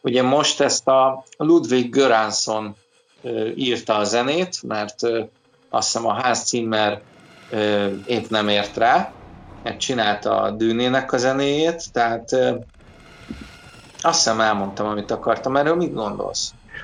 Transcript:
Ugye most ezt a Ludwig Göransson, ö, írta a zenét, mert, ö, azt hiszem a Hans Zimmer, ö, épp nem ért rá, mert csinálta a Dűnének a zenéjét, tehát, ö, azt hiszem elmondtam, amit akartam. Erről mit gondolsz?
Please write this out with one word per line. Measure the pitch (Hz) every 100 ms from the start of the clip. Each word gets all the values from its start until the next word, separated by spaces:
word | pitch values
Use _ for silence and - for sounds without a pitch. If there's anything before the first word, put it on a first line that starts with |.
Ugye | 135 123
most | 127 143 143 -
ezt | 139 - -
a | 135 135 131 - -
Ludwig | 156 170 120 127 120
Göransson, | 135 135 113 110 101 - 107 104 101 _ _ _ _
ö, | 123 113 110
írta | - 127 113 -
a | 107
zenét, | 104 117 131 160 180 -
mert, | 127 107 104 -
ö, | 117 117 113 _ _ _ _
azt | 110 107
hiszem | 117 117
a | 117
Hans | 127 117
Zimmer, | - 123 113 110 104 104 - - - - -
ö, | 107 104 104 101 98
épp | 98 117 107
nem | 110 104
ért | 104 104 -
rá, | 117 165 202 - - - - -
mert | 113 -
csinálta | - 123 104 104 110 104
a | 104
Dűnének | 107 113 113 123 131 127
a | 127
zenéjét, | 127 135 139 147 165 170 -
tehát, | 123 117 117 113
ö, | 131 127 113 113 - - - - - - - - - - - - -
azt | 170 165
hiszem | - 110
elmondtam, | 110 104 98 - 107
amit | 104 104
akartam. | 110 - 110 131
Erről | 139 147
mit | 170 160
gondolsz? | - 104 104 - - - - - -